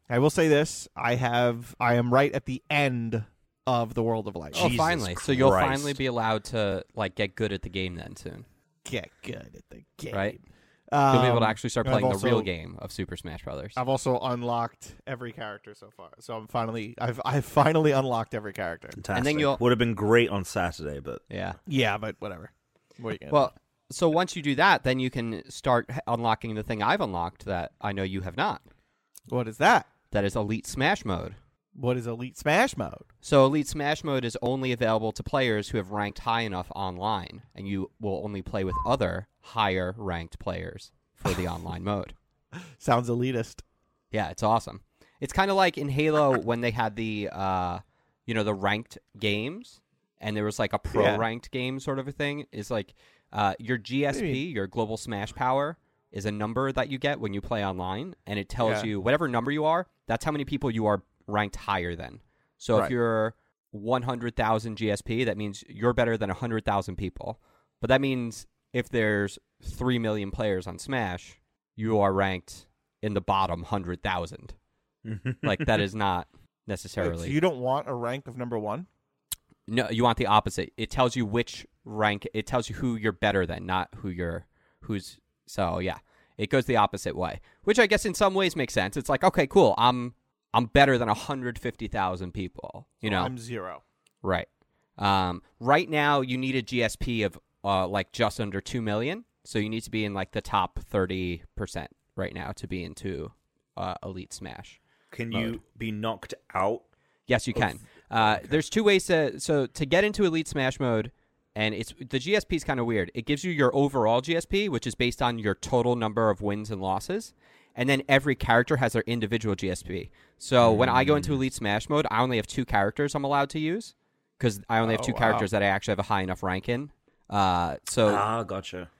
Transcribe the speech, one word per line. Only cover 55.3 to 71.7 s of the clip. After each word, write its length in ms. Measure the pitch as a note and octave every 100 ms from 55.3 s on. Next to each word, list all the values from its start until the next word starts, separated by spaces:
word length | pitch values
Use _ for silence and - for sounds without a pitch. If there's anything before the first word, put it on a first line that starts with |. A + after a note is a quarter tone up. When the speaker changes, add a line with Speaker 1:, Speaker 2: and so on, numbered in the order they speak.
Speaker 2:
power, 440 | - B2+ C3+ C#3+ E3 _ _ _
is 160 | - G#2
a 60 |
number 400 | G#2 G#2+ A#2 C3+
that 180 | C3+ B2+
you 80 | C3+
get 220 | C#3+ D3
when 120 | G#2+
you 80 | G2
play 240 | - A2+
online, 520 | G2 F#2 F#2 F#2+ F3 - -
and 120 | G#2
it 80 | G2
tells 340 | A#2 A2+ A2
Speaker 1:
Yeah. 20 | A2
Speaker 2:
you 100 | G#2
whatever 280 | G2+ D3 D#3+
number 240 | A#2+ B2
you 120 | D3
are, 220 | D3+ E3 F3+ _ -
that's 180 | A2+
how 80 | -
many 120 | D3+
people 260 | C#3 C#3+ C#3
you 140 | A2 G#2+
are 160 | G2+ - _ -
ranked 260 | G#2 G#2 -
higher 380 | - G2 F2 E2+
than. 240 | B1+ - _ _ _ _
So 180 | - A2
if 60 |
Speaker 1:
Right. 80 | F#2+
Speaker 2:
you're 440 | B2 A#2 A2 A2 - _ _ _
one 320 | G#2+ G#2+ B2+
hundred 340 | A#2+ B2 A#2 -
thousand 400 | A2 A2 A2+ G#2+
G 140 | A2
S 100 | G2+
P, 220 | - A#2
that 120 | A#2+ G2+
means 260 | G#2 G2+ -
you're 240 | G2+ A#2
better 240 | A#2+ A#2 A2+
than 140 | G2+
a 40 |
hundred 300 | F#2 A#2+ A2
thousand 320 | A2 G2+ F#2+ F#2
people. 440 | F#2+ - - A2+ _ _ _ _
But 80 | -
that 120 | C3
means 460 | C#3 B2+ A#2 - - _ _
if 160 | B2 A#2+
there's 500 | A#2+ A2 G#2 G2+ - _ _
three 360 | - - B2 B2
million 320 | A2+ G#2+ G2
players 360 | - A2 F#2 F2+
on 120 | F2
Smash, 640 | - C3+ G2+ F2+ - - _ _ _